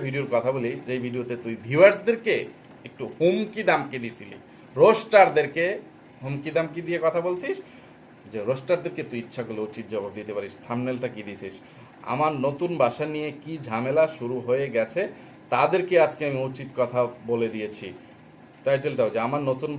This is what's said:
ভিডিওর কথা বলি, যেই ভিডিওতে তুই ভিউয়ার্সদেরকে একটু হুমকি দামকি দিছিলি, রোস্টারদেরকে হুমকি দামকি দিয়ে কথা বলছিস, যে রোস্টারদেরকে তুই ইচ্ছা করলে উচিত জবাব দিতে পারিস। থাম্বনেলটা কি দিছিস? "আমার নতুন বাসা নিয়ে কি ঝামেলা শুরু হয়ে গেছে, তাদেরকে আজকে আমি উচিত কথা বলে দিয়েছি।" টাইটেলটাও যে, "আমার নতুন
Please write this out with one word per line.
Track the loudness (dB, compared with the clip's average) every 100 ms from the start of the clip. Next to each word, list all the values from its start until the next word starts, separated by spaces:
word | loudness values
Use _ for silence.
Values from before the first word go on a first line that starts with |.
| -2
ভিডিওর | -4 0
কথা | 0 0 0
বলি, | -2 -6 -6
যেই | -4 -4
ভিডিওতে | -6 -6 -6
তুই | -6 -8 0
ভিউয়ার্সদেরকে | 8 8 8 0 0 0 0 -2 -12 -20 -20 -18
একটু | -12 -10 0
হুমকি | 2 2 0 -2 2
দামকি | 2 0 -8
দিছিলি, | -8 -10 -16 -18 -20 -20 -6 6
রোস্টারদেরকে | 6 6 6 8 8 6 0 0 -2 -2 -8 -20 -20 -14
হুমকি | -8 -8 -2 -2
দামকি | -2 -4 -4
দিয়ে | 0 0
কথা | 0 -2
বলছিস, | -2 -4 -6 -10 -20 -20 -20 -20 -20 -12
যে | -6 -4
রোস্টারদেরকে | -2 0 -2 -2 -8 -8
তুই | -8
ইচ্ছা | -8 -8 -6
করলে | -6 -6
উচিত | -8 -8
জবাব | -6 -6 -8
দিতে | -8 -6
পারিস। | -8 -10 -6
থাম্বনেলটা | -4 -4 -4 -6
কি | -8 -12
দিছিস? | -12 -12 -14 -20 -20 -20 -14 -6
"আমার | 0 0 0 -2
নতুন | -2 -2 2
বাসা | 2 0 -4
নিয়ে | -4 -6 -8
কি | -12 -10 -6
ঝামেলা | -4 0 4 2 0
শুরু | -6 -4 0
হয়ে | 0 2 0
গেছে, | 0 -2 -4 -6 -20 -20 -2
তাদেরকে | 2 4 4 4 4 4
আজকে | 2 -4
আমি | -2 -4
উচিত | -6 -6 -2
কথা | 0 2 0 -2 -4
বলে | 0 0
দিয়েছি।" | -2 -8 -8 -12 -14 -18 -20 -20 -20 -20 -6
টাইটেলটাও | 0 0 0 0 0
যে, | 0 0
"আমার | 0 0
নতুন | -2 -2